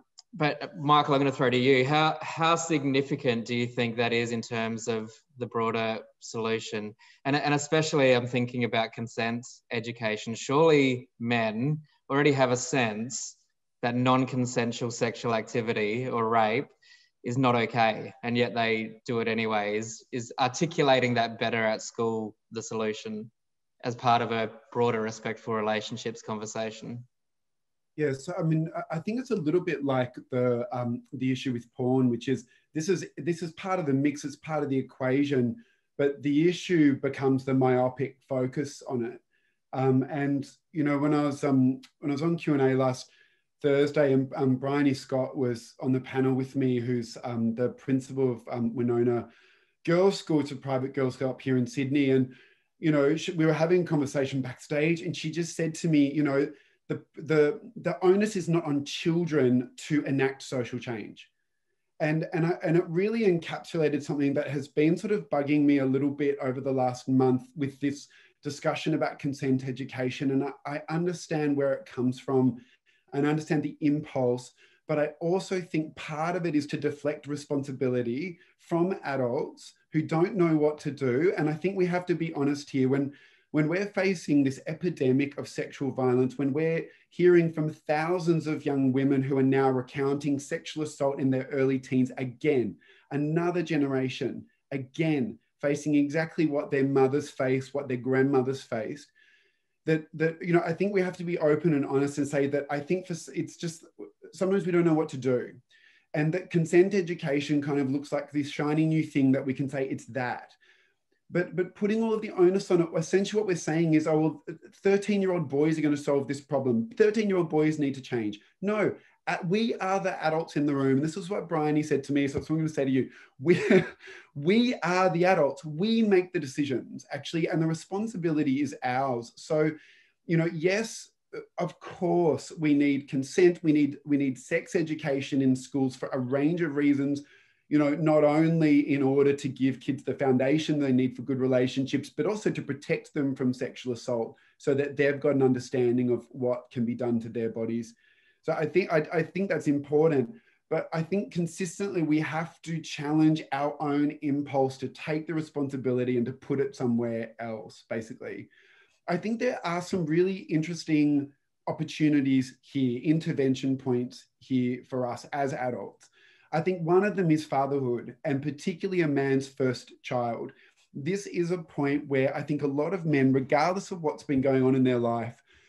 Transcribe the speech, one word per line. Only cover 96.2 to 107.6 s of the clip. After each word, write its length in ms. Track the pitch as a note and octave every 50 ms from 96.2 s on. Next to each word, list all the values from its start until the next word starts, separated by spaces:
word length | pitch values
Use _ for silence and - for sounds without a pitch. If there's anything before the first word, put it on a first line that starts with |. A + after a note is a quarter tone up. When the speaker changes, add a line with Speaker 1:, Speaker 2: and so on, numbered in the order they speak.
| D#3+ D#3+ - - E3+ D#3
Speaker 2:
what 240 | C#3+ C#3+ C#3+ -
their 140 | D3 C#3 C3+
mothers 440 | C#3 C#3 C3+ C3+ C3 C3 D3 C#3+ C#3+
faced, 460 | - - C#3 B2+ C3 C3+ C3 - -
what 120 | C#3+ C3+ C3
their 100 | B2+ B2
grandmothers 640 | A#2 B2+ C3 C3+ C3+ C#3 C#3+ C3 B2 B2+ C3+ C3 -
faced, 480 | - B2+ A2+ G#2+ - D3+ - - _ _ _ _ _ _ _ _ _ _ _ _ _ _ _ _
that, 220 | D#3 D#3+ D#3 D#3 - -
that, 260 | D3+ D#3+ D#3+ D#3+ -
you 120 | F#3 F3+ E3+
know, 100 | E3+ -
I 80 | E3 E3
think 200 | - F#3 G3+ G#3
we 80 | G3
have 160 | F#3 F3+ F3+ -
to 60 | F3
be 140 | E3+ E3+ E3
open 380 | E3 D3+ D3+ D3+ - F3 D3+
and 100 | C#3 C#3
honest 320 | - C#3 C3+ C#3+ C#3+ C#3+ D3+
and 100 | C#3 C3+
say 200 | - C#3+ C#3 C#3
that 180 | C#3 C#3+ C#3 -
I 80 | D3 C#3+
think 260 | C#3+ - F3+ F#3 F3+ -
for 60 | F3
s-, 160 | D#3+ - - -
it's 220 | - - - -
just, 300 | - - E3+ - - - - _ _ G#2 - _ _ - -
sometimes 340 | - - G3 F#3 G3 G3 E3
we 60 | F3+
don't 140 | F3 F3 E3+
know 80 | E3+ D#3
what 160 | D#3 D#3+ D#3
to 80 | - C3+
do. 360 | A#2+ C3 B2+ B2 G#2 G2+ - - _ _ _ _ _ _ _ _ _ _ -
And 180 | D#3+ D3+ D#3 D#3
that 180 | F#3 F#3 -
consent 420 | - F3 E3 D#3 - F3 F#3 G3 G3
education 680 | G3+ F3+ E3 F3 E3 - D3+ C#3 D3 C#3+ D3 D3+ D3